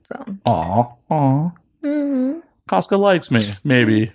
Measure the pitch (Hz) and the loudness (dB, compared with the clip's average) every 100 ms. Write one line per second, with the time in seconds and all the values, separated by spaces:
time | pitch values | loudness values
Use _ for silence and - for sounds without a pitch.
0 | - - - 196 - 92 80 104 120 - | -18 -16 -14 -6 -2 -2 0 -2 -2 -8
1 | - 156 139 139 170 - _ _ 294 294 | -6 0 2 0 -2 -8 _ _ -6 -4
2 | 285 262 262 330 - _ - 190 - 196 | -2 -2 -2 -6 -12 _ -4 -2 0 2
3 | 202 180 - 117 104 101 147 127 110 107 | 2 2 2 0 0 -4 2 4 4 2
4 | 107 | 0